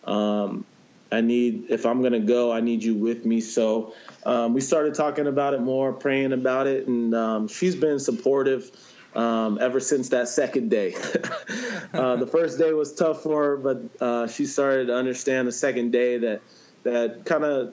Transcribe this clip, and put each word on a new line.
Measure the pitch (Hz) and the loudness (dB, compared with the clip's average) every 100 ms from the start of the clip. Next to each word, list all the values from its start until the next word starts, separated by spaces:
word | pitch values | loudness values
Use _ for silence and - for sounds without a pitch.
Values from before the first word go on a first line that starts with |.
Um, | - 104 104 104 101 - - - - - _ | -2 0 0 0 -2 -6 -12 -20 -20 -20 _
I | 113 | 0
need, | 117 120 120 107 - | 2 2 2 -2 -4
if | 113 117 | -2 0
I'm | 123 | 2
gonna | 127 120 | 2 2
go, | 107 123 120 | 2 2 2
I | 113 | 0
need | 117 117 | 0 0
you | 113 | 0
with | 107 113 117 113 | 0 0 -2 0
me." | 117 | 0
So, | 110 - 110 110 113 - - - | 0 0 2 0 -4 -12 -20 -8
um, | - 120 117 | -2 0 2
we | 123 | 0
started | 135 160 151 | 2 2 2
talking | - 147 139 143 | 0 -2 0 0
about | 135 127 | 0 0
it | 139 | 0
more, | 123 131 135 | 0 0 0
praying | 120 139 135 135 | -2 0 0 0
about | 131 131 131 135 | 0 0 2 2
it, | 135 135 | 0 0
and, | 120 117 113 | 0 2 0
um, | 113 110 107 | 0 0 -2
she's | - 180 | 0 -2
been | 151 151 143 | 2 0 2
supportive, | - 117 131 139 135 131 - - - - - 113 | -2 0 2 2 2 0 -4 -20 -20 -20 -10 -2
um, | 117 113 110 104 | 0 0 0 0
ever | 127 127 | 0 0
since | 127 143 127 | 0 0 2
that | 127 120 | 0 0
second | - 131 135 117 | 0 0 0 0
day. | 107 95 - | 0 0 -4
<laughs> | - - - 640 - - 494 427 - | -4 -4 -4 -8 -8 -8 -6 -8 -6
Uh, | - 127 | -2 0
the | 123 127 | 0 2
first | 160 165 139 | 2 2 2
day | 160 | 2
was | 156 147 | 2 -2
tough | - 165 151 | 0 0 0
for | 156 151 147 | 0 2 2
her, | 139 | 2
but, | 131 123 117 - | 0 -2 -6 -6
uh, | 123 120 117 | -2 -2 -4
she | - 143 | -4 -4
started | 143 139 135 127 | 0 2 2 2
to | |
understand | 123 131 123 - 131 123 | 0 0 -2 0 0 0
the | |
second | 117 143 120 120 | 0 -2 0 0
day | 123 123 123 | 2 2 2
that, | 113 104 - - - _ | -2 -4 -8 -20 -20 _
that | 123 120 117 - - | -2 0 -2 -4 -2
kinda | 160 147 139 123 | 0 2 0 -4